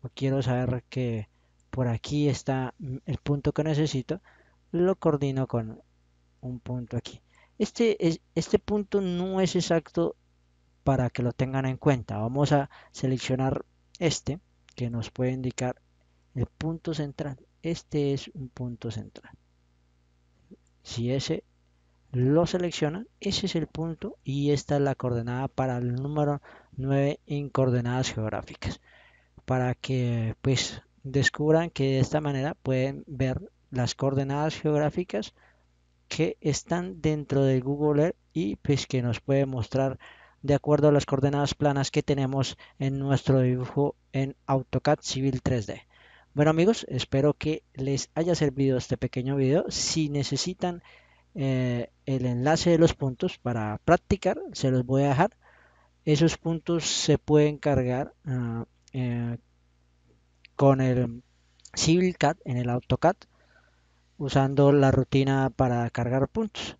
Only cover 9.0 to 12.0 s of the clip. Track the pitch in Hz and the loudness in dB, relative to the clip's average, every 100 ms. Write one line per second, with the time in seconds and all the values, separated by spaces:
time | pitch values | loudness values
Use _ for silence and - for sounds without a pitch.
9 | 190 175 185 190 190 185 165 165 - - | 0 -2 -2 0 2 0 2 0 0 -2
10 | 170 - _ _ _ _ _ _ - 135 | -2 -2 _ _ _ _ _ _ 0 0
11 | 123 - 123 - 131 135 135 131 156 135 | 0 -2 -4 -2 -2 -2 -2 0 0 0